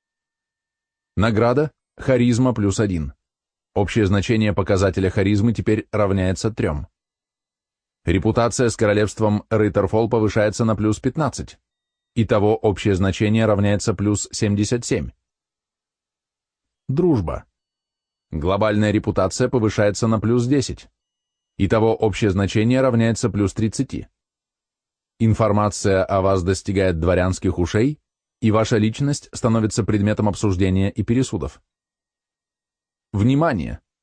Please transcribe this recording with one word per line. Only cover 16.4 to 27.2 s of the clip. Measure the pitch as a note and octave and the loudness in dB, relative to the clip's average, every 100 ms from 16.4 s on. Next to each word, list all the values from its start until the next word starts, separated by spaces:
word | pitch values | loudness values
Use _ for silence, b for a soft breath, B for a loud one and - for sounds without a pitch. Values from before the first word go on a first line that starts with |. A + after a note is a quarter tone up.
| _ _ _ _ - | _ _ _ _ -8
Дружба. | C3+ F3+ C3 D#2+ C2+ - _ _ _ _ _ _ _ - | -2 2 2 -2 -6 -12 _ _ _ _ _ _ _ -10
Глобальная | D#2 D#2+ G2 G#2+ G#2+ G#2+ | -4 -2 0 0 2 2
репутация | G#2 - G2 F#2 - B2+ | 0 0 -2 -2 0 -2
повышается | B2+ G#2+ - G#2 G2 A2+ | 0 0 0 0 0 0
на | A2 | 0
плюс | G#2 B2 A#2+ | 0 0 0
десять. | C#3+ B2 C2+ - _ _ _ _ _ _ - | 0 -2 -8 -16 _ _ _ _ _ _ -2
Итого | F#2+ A2+ A2+ | 0 2 2
общее | A2+ A2+ F#2 G#2+ | 2 0 0 0
значение | F#2+ G2 G#2+ A2 C3 | 0 0 0 2 2
равняется | C3 A#2 A2+ A2+ A2+ | 2 2 0 0 -2
плюс | G2+ G2+ | 0 -2
тридцати. | - A2 - C3 - F#2+ _ _ _ _ _ _ _ _ _ _ - | 0 -4 -2 -6 -6 -12 _ _ _ _ _ _ _ _ _ _ -2
Информация | A2+ G2+ A2 G#2 G#2 - G#2 F#2+ | 0 2 2 2 0 -2 0 0
о | F#2 G2 | 2 0
вас | F#2+ F#2+ | 2 0
достигает | F2 F#2+ - G2 F#2 E2 | 0 -4 -2 0 0 0
дворянских | E2 F2+ | 0 2